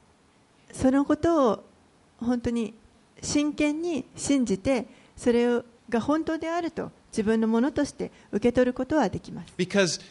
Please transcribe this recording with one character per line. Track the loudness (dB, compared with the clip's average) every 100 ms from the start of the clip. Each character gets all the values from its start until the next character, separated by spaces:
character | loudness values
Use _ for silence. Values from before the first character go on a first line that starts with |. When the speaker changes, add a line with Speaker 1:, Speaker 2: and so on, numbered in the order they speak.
| _ _ _ _ _ _ _
Speaker 1:
そ | -2 2
の | 2 2
こ | 0
と | 2 4 2
を | 0 -6 _ _ _ _ -8
本 | -4 -2
当 | -2
に | -4 -6 -8 _ _ _ -14
真 | -2 0 0
剣 | 0 -2 0
に | -4 -4 -6 -8
信 | 0 2 2
じ | 0
て、 | 0 -2 -2 -14 -20 -4
そ | 0
れ | 2 2 0 -4 -20 -4
が | -4
本 | 0 0
当 | 0 -4
で | -4
あ | -4
る | -4
と | -6 -10 -12 _
自 | -4
分 | 0 2
の | 2
も | 2
の | 2
と | 0 -2
し |
て | -4 -10 -12 -6
受 | 0 2
け |
取 | 4 2
る |
こ | 0 0
と | 2
は | 2
で | -2
き | -10
ま | -14 -12
す。 | -6
Speaker 2:
Because | -2 2 2 0 -10